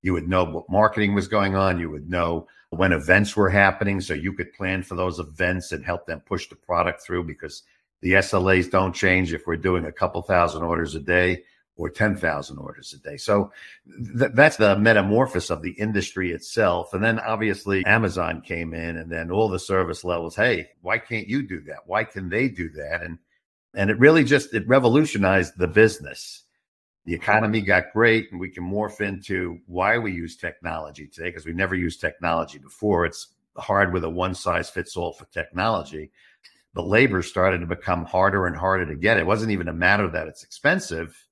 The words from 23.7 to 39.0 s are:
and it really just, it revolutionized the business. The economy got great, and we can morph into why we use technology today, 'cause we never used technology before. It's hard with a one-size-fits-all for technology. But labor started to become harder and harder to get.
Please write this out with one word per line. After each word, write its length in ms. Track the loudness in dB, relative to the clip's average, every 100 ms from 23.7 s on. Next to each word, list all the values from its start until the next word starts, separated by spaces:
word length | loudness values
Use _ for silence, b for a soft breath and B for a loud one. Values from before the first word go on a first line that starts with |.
and 160 | -2 0
it 100 | 8
really 240 | 8 8
just, 300 | 4 2 2
it 140 | -6 2
revolutionized 920 | 4 6 4 2 2 4 4 2 -2
the 100 | 2
business. 760 | 6 6 4 -12 -14 -16 -18 _ _ _ _ _ _ -8
The 100 | -4
economy 460 | 2 4 4 0
got 320 | 2 2 2
great, 380 | 2 4 4 0
and 80 | -10
we 100 | -12
can 140 | -10
morph 380 | -6 -4 -6 -4
into 560 | -6 -6 -6 -6 -4 -8 -10
why 320 | -2 0 0
we 140 | -2
use 240 | -6 -10 -10
technology 720 | -12 -10 -8 -8 -10 -16 -20
today, 240 | -10 -10
'cause 140 | -8 -10
we 80 |
never 200 | -4 -2
used 260 | 0 -2 -4
technology 600 | -8 -2 0 0 -2 -10
before. 460 | -20 -4 0 2 0
It's 280 | -4 -18 _ _ -18
hard 340 | -2 2 2
with 120 | 0
a 60 | -4
one-size-fits-all 1040 | -2 -4 -2 -2 -2 -4 -8 -8 -8 -8
for 120 | -10 -12
technology. 800 | -10 -8 -4 -2 -2 -6 -14 -14 b b b b b b -8
But 100 | 2
labor 380 | 4 4 2
started 380 | -2 0 0 0
to 40 | -4
become 400 | -6 -2 -4 0
harder 400 | 2 2 2 -2
and 100 | -2
harder 300 | -2 0 -2
to 100 |
get. 220 | -2